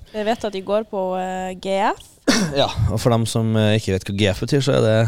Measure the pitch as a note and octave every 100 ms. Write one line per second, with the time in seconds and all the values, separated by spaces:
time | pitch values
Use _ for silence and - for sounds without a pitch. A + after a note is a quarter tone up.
0 | - G#3+ G#3+ B3 G#3+ F#3+ F3+ G#3 A3 G3+
1 | F#3 F#3 F#3 F#3 F#3 F#3 F#3+ F#3+ A#3 G4+
2 | - - - A#3 E3+ C#3+ A2+ - G2 G#2+
3 | B2+ A2+ A2 A#2 A2+ A2 G#2+ A2 - F#2
4 | - G2 G2+ - A#2 C#3+ C3+ C3 A2+ A2